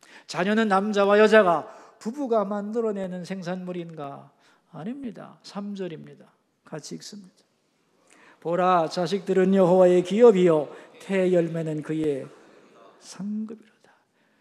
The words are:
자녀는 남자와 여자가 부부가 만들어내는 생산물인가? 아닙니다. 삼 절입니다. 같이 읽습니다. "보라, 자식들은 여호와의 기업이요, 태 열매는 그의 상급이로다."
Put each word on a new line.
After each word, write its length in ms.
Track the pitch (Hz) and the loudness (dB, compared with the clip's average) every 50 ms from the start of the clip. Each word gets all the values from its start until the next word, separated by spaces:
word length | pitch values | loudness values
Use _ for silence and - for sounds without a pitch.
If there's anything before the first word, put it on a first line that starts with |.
| _ - - - - - | _ -20 -20 -20 -20 -10
자녀는 400 | - 160 180 202 214 220 226 214 | -6 -4 -2 0 0 0 2 2
남자와 500 | 190 190 202 214 208 202 202 196 208 208 | 2 0 0 0 0 2 2 4 6 6
여자가 580 | 220 208 220 220 196 175 165 147 - - - - - - _ _ | 6 6 6 6 6 4 2 0 -2 -8 -16 -20 -20 -20 _ _
부부가 480 | - 214 247 294 277 226 233 220 196 | -12 -12 -8 -8 -4 -2 0 0 0
만들어내는 800 | 196 208 208 202 208 214 240 226 220 202 196 190 175 185 180 170 | -2 -4 -6 -8 -6 -6 -4 -4 -4 -6 -6 -8 -10 -10 -12 -12
생산물인가? 1080 | 156 190 190 170 170 185 185 180 180 180 175 170 170 160 156 143 139 139 139 139 143 _ _ _ _ _ _ _ _ | -12 -12 -10 -8 -8 -10 -8 -10 -10 -10 -10 -12 -12 -14 -14 -14 -14 -14 -16 -20 -20 _ _ _ _ _ _ _ _
아닙니다. 680 | - 143 156 214 262 285 269 226 175 - - - - _ | -18 -16 -14 -14 -14 -12 -14 -14 -14 -16 -18 -20 -20 _
삼 320 | _ - - 202 202 208 202 | _ -16 -14 -14 -12 -12 -10
절입니다. 580 | 196 190 175 160 147 143 147 143 - - _ _ _ _ _ _ _ _ | -10 -10 -12 -12 -14 -18 -20 -20 -20 -20 _ _ _ _ _ _ _ _
같이 300 | _ - 156 - - 170 | _ -16 -16 -14 -14 -16
읽습니다. 380 | 160 - - 208 208 185 185 _ _ _ _ _ _ _ _ _ _ _ _ _ _ _ _ _ _ _ - _ _ | -16 -16 -18 -20 -20 -20 -20 _ _ _ _ _ _ _ _ _ _ _ _ _ _ _ _ _ _ _ -20 _ _
"보라, 500 | - 160 170 175 180 185 185 175 160 156 | -8 -4 -2 0 2 2 2 2 0 -2
자식들은 680 | - 180 175 156 196 196 - - 185 190 185 190 196 | -4 -4 -4 -2 -4 -4 -4 -2 0 2 2 4 4
여호와의 480 | 196 185 170 185 185 185 180 180 180 175 | 4 4 6 6 6 6 6 6 4 2
기업이요, 720 | - 190 220 247 240 202 185 180 170 160 151 139 - - - - - - - | 0 2 6 6 6 8 6 4 4 4 2 0 -4 -10 -18 -20 -20 -20 -20
태 320 | - - 196 190 185 185 180 | -10 -4 -2 0 0 2 2
열매는 480 | 175 170 160 165 165 160 160 156 151 | 2 0 0 -4 -6 -6 -6 -6 -8
그의 460 | 147 - 160 160 156 151 139 131 135 147 - - - _ _ _ _ _ _ - - - _ _ | -6 -6 -6 -4 -2 -2 -4 -4 -8 -12 -18 -20 -20 _ _ _ _ _ _ -20 -20 -20 _ _
상급이로다." 920 | _ - - - 190 208 208 214 220 214 226 220 _ _ _ _ _ _ _ _ _ _ _ _ _ _ _ _ | _ -20 -16 -12 -10 -8 -8 -8 -8 -10 -12 -18 _ _ _ _ _ _ _ _ _ _ _ _ _ _ _ _